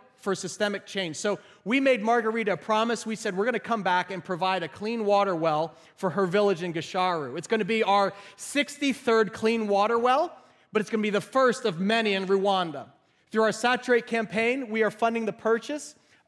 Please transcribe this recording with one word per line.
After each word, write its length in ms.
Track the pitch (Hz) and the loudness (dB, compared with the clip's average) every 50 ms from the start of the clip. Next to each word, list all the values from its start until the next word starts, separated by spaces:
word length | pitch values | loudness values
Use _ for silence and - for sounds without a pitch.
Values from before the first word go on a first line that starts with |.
| - _ _ | -20 _ _
for 180 | _ - 202 190 | _ -4 -4 -4
systemic 520 | - - 175 - - 214 208 202 196 - | -4 -6 -10 -4 -4 -2 -2 -2 -6 -10
change. 300 | - - 196 185 165 147 | -8 -6 -6 -6 -6 -6
So 220 | - - 208 196 - - - - _ _ | -4 -2 -2 -4 -4 -8 -20 -20 _ _
we 160 | 185 240 277 | -2 0 2
made 220 | 269 269 254 220 | 4 4 2 2
Margarita 500 | 202 226 240 240 220 220 220 233 220 208 | 2 2 2 2 2 0 -2 0 -2 -2
a 40 | 180 | -2
promise. 480 | 151 - - 214 214 226 233 233 208 - | -4 -2 0 0 2 2 0 -2 -4 -4
We 120 | 220 220 | -8 -8
said, 200 | - - 214 180 | -4 -6 -4 -2
"We're 80 | 185 202 | -2 -2
gonna 140 | 247 247 208 | -2 -2 -4
come 240 | - - 233 220 | -4 -4 -4 -2
back 280 | 180 190 180 180 175 - | 0 0 0 0 0 -2
and 140 | 196 180 - | -8 -10 -6
provide 380 | - 185 160 185 185 190 185 | -8 -4 -2 0 0 0 -2
a 60 | 170 156 | -4 -6
clean 360 | - - 208 220 233 233 214 | -8 -8 -6 -6 -4 -2 0
water 300 | 202 202 202 202 196 180 | 2 4 4 4 2 0
well 400 | 160 160 165 151 151 160 160 - - - - _ | 0 0 0 0 0 -2 -4 -8 -18 -20 -20 _
for 140 | _ 190 185 | _ -4 -2
her 160 | 143 202 190 | 0 0 0
village 360 | 180 165 208 208 202 190 156 | 2 2 2 4 4 2 0
in 100 | 180 175 | -4 -6
Gasharu." 640 | 156 170 156 - - 185 185 185 175 160 143 123 127 | -4 -6 -6 -4 -2 0 0 0 0 -2 -4 -6 -8
It's 120 | 170 170 - | -10 -4 -2
gonna 160 | - 226 208 | 0 0 0
be 180 | 175 226 220 | 0 2 2
our 300 | 214 180 196 202 196 185 - - - - - | 4 4 4 4 4 2 -2 -6 -18 -20 -18
sixty-third 960 | - - - - 285 285 - - - 285 277 247 - - 233 226 220 220 202 | -16 -14 -4 -2 -2 -2 -2 -4 -2 -2 -2 -2 0 0 2 4 4 2 2
clean 340 | - - 226 220 233 226 214 | -2 -2 0 0 0 0 0
water 320 | 202 202 196 202 220 233 233 | 0 2 2 2 2 2 2
well, 360 | 233 247 254 294 349 339 - - - _ _ _ _ _ | 4 4 4 4 2 -2 -4 -16 -20 _ _ _ _ _
but 80 | - 214 | -2 -2
it's 100 | 202 - | -2 0
gonna 120 | 226 220 | -2 -2
be 80 | 208 214 | 0 0
the 100 | 202 202 | 0 -2
first 440 | - - - 262 262 247 220 - - | -4 0 2 2 4 4 2 0 -2
of 160 | 214 165 165 | -4 -2 -2
many 340 | 190 202 226 233 226 214 196 | 0 0 0 2 2 0 0
in 120 | 190 190 | -2 0
Rwanda. 600 | 185 196 196 190 202 196 185 180 165 143 135 110 - _ _ _ _ _ _ _ _ | 0 0 2 2 2 0 0 -2 -4 -6 -10 -14 -16 _ _ _ _ _ _ _ _
Through 120 | - 220 | 0 2
our 100 | 220 214 | 2 2
Saturate 540 | 202 - - 240 254 247 - 254 247 233 233 | 0 0 2 0 0 0 2 2 2 2 2
campaign, 640 | - 226 226 220 - 175 220 226 233 254 277 262 214 | 0 -2 -2 -2 -2 -2 0 0 0 0 -2 -4 -4
we 120 | 214 220 | 0 0
are 80 | 220 202 | 0 0
funding 360 | - - 233 226 226 233 226 | 0 0 0 0 0 0 -2
the 60 | 208 | -4
purchase 640 | - - - 220 226 233 - - 294 294 - - - _ _ _ _ _ _ | -6 -2 0 0 0 0 0 -6 -8 -8 -8 -14 -20 _ _ _ _ _ _